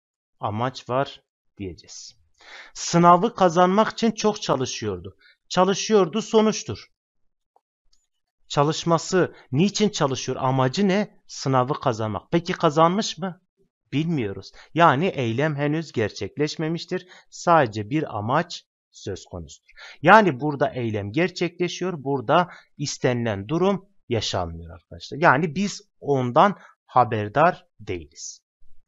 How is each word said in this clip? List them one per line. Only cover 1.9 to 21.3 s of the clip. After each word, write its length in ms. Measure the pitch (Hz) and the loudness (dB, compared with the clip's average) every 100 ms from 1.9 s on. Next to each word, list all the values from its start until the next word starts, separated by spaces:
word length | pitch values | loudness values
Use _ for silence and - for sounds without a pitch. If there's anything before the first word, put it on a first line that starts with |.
| - - - _ _ - - - | -20 -20 -20 _ _ -20 -20 -18
Sınavı 600 | - - 170 175 175 226 - | -12 -2 4 8 6 4 2
kazanmak 540 | 185 165 180 202 214 | 2 4 4 4 0
için 220 | - 226 | 0 -2
çok 300 | - 214 208 | 0 -2 -2
çalışıyordu. 760 | - 139 127 - 107 90 92 - _ _ - | -2 -2 -4 -6 -6 -8 -10 -20 _ _ -4
Çalışıyordu 720 | 175 185 196 - 214 175 220 | 0 2 0 2 2 2 -2
sonuçtur. 720 | - 220 214 - - 101 - _ _ _ _ _ _ _ _ _ _ _ _ _ _ _ - | 0 2 4 0 -6 -10 -14 _ _ _ _ _ _ _ _ _ _ _ _ _ _ _ -6
Çalışması, 880 | 147 147 156 165 160 - 185 139 - - | 0 0 0 0 0 0 0 0 -4 -4
niçin 380 | 131 202 - 208 | 0 0 2 0
çalışıyor? 480 | - 139 123 - 127 | 0 -2 -2 -6 -4
Amacı 460 | 131 131 131 160 202 | -2 2 0 2 0
ne? 320 | 190 196 _ - | 0 -2 _ -20
Sınavı 460 | - 139 131 127 | -8 0 0 0
kazanmak. 580 | 147 135 110 110 98 - | -2 -2 -2 -4 -6 -2
Peki 220 | 170 175 | -2 -2
kazanmış 640 | 180 165 147 165 196 214 - | -2 0 4 2 2 -4 -6
mı? 240 | 185 - _ _ _ _ _ | -8 -10 _ _ _ _ _
Bilmiyoruz. 580 | 135 165 156 104 98 - - - | -4 -2 -2 -4 -6 -14 -20 -6
Yani 320 | 151 170 131 185 | 2 4 4 0
eylem 500 | - 117 117 160 143 | -2 -2 0 -2 -2
henüz 360 | 147 160 151 | -2 -2 -4
gerçekleşmemiştir. 1160 | 120 104 - 98 - 151 - 160 165 - 180 - - _ | -2 -4 -4 -8 -4 -4 -4 -6 -6 -6 -10 -10 -20 _
Sadece 600 | - - 165 123 107 104 | -6 4 4 4 -2 -4
bir 280 | 151 - 104 | -4 -4 -4
amaç 480 | 107 147 175 - - _ _ | -2 -2 -2 -8 -18 _ _
söz 340 | - - 92 - | -16 -12 -12 -12
konusudur. 440 | 87 73 - _ - - - | -14 -14 -20 _ -20 -20 0
Yani 380 | 160 220 190 123 | 8 8 8 2
burada 300 | 147 143 147 | -2 0 -2
eylem 420 | 127 117 107 101 | -2 -4 -4 -4
gerçekleşiyor. 920 | 127 180 | -2 -2